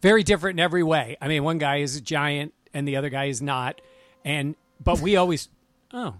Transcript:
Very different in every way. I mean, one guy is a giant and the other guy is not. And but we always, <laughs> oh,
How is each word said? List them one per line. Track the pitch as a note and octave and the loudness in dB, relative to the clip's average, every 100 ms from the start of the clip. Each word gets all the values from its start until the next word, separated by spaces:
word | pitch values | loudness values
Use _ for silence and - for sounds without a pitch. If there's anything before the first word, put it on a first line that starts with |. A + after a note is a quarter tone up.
Very | F#3+ A3 | 4 6
different | F#3 F#3+ F#3+ F3 | 4 2 0 0
in | |
every | F3 F3 | 2 2
way. | D#3+ D#3 A#2 - | 2 2 0 -6
I | C#3+ | -2
mean, | D3+ | 0
one | D3+ E3 | 0 0
guy | C#3+ C#3+ | 0 0
is | C#3+ C#3+ | -2 -6
a | |
giant | A2+ D3+ D3 C#3+ D3 - _ | -4 -2 0 -2 -6 -12 _
and | C#3+ C#3+ | -6 -2
the | C3+ | -2
other | C#3+ | -2
guy | C3+ C#3 | -2 -4
is | B2 | -4
not. | C#3+ C3 B2+ - - - _ _ | -4 -4 -4 -8 -16 -20 _ _
And | C#3+ D3 C#3+ - _ - | -4 -2 -4 -6 _ -4
but | E3+ E3+ | 0 0
we | F3 G3 | 4 4
always, | F3+ D#3 - _ _ | 4 0 -6 _ _
<laughs> | _ _ | _ _
oh, | B3 G3 | -10 -10